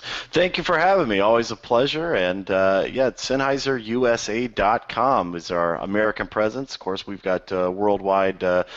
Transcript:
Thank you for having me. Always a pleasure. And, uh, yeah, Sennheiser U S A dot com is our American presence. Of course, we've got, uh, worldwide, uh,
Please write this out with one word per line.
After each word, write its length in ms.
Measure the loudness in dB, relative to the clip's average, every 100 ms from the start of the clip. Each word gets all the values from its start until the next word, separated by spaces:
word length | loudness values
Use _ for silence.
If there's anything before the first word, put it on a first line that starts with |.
| -12 -12 -2
Thank 260 | 0 0 0
you 60 |
for 140 | 0 2
having 300 | 4 4 4
me. 100 | 4
Always 320 | 4 4 2
a 60 | -4
pleasure. 580 | 0 2 2 0 -2
And, 340 | 0 0 -2 0
uh, 360 | 2 4 2 0
yeah, 200 | 0 -2
Sennheiser 760 | -2 -4 -2 0 -2 -2 -4 -2
U 200 | 0 2
S 220 | 0 -2
A 180 | -4 -4
dot 420 | 0 0 0 -2
com 460 | -2 0 0 -2
is 160 | -6 -4
our 260 | -2 0 -2
American 500 | -2 0 0 -2 -4
presence. 460 | -2 -2 -2 -10
Of 60 | -10
course, 240 | -8 -8
we've 180 | -8 -8
got, 280 | -4 -4 -2
uh, 200 | -2 -2
worldwide, 760 | 0 0 0 0 2 0 0
uh, 180 | 0 0 -2